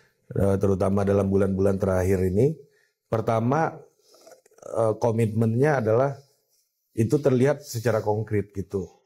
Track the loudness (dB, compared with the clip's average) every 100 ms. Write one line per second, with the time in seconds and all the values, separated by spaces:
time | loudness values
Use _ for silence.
0 | _ _ -10 -2 0 0 0 0 0 0
1 | 0 2 2 2 0 0 0 0 0 0
2 | 0 0 0 2 0 0 -14 _ _ _
3 | -6 -4 0 0 0 0 -2 -6 -20 _
4 | _ -20 -20 -20 _ -20 -8 -2 -2 0
5 | 0 0 0 0 0 2 0 0 2 2
6 | 0 -4 -16 _ _ _ _ _ _ -2
7 | 0 2 2 4 2 0 -6 -4 -2 0
8 | 0 -4 -2 -4 -4 -8 -8 -6 -8 _